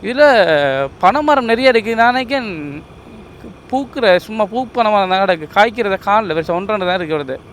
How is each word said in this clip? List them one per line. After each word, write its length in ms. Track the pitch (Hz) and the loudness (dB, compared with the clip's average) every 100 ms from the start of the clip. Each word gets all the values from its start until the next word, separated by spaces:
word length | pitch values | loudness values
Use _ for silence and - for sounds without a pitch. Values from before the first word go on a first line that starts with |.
இதுல 880 | 190 247 294 247 175 151 143 135 139 - | -8 4 4 6 4 2 2 0 -4 0
பனைமரம் 460 | 175 254 302 285 233 | 0 2 2 2 2
நிறைய 240 | 226 262 | 2 4
இருக்கு. 260 | 233 208 226 | 2 0 0
நான் 180 | 233 | 2
நினைக்கிறேன் 680 | 247 247 277 226 170 147 143 170 - - - - - - - - | 0 -2 -6 -6 -10 -10 -14 -16 -20 -20 -20 -20 -20 -20 -20 -8
பூக்குற, 460 | 262 269 302 226 180 | -6 -6 -2 2 2
சும்மா 280 | 175 220 208 | 0 -6 -4
பூ 220 | 220 254 | -4 -6
பனைமரம் 420 | 247 220 208 190 | -2 0 2 0
தான் 180 | 185 196 | 0 0
கிடக்கு. 200 | 175 151 | -2 -2
காய்க்கிறத 460 | - 220 220 208 190 - | 2 2 2 -4 -4 0
காணல. 280 | 208 214 | 0 0
பெருசா 180 | 160 160 | -4 -2
ஒன்றரை 360 | 170 196 214 180 | -4 -4 -4 -2
தான் 140 | 185 | -4
இருக்கு 160 | 170 156 | -4 -6
வருது. 220 | 139 135 - | -6 -10 -12